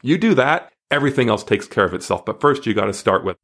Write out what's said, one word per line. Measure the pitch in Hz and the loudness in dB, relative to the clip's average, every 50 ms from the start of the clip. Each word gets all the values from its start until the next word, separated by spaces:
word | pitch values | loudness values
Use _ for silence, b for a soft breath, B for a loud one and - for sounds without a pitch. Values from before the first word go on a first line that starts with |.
You | - 127 160 165 | -2 -2 0 2
do | 226 226 185 | 2 2 4
that, | 131 127 143 160 180 - - _ _ _ - | 2 2 2 0 -2 -4 -10 _ _ _ -4
everything | 143 143 143 139 135 135 123 113 | -2 0 0 0 0 0 2 2
else | 104 101 - | 0 0 0
takes | - 110 101 - - | -2 -2 -2 -2 -2
care | - 110 98 | 0 0 0
of | 85 90 | 0 -2
itself. | 90 - - 92 90 - | -4 -6 -4 -6 -4 -4
But | 107 - - | -8 -4 0
first, | - 147 139 139 - | 0 0 0 0 -2
you | 113 101 | -2 -2
gotta | 104 101 101 | 0 -2 -2
start | 98 - - - 95 - - | -4 -2 0 0 0 0 0
with | 92 90 - | -4 -8 -8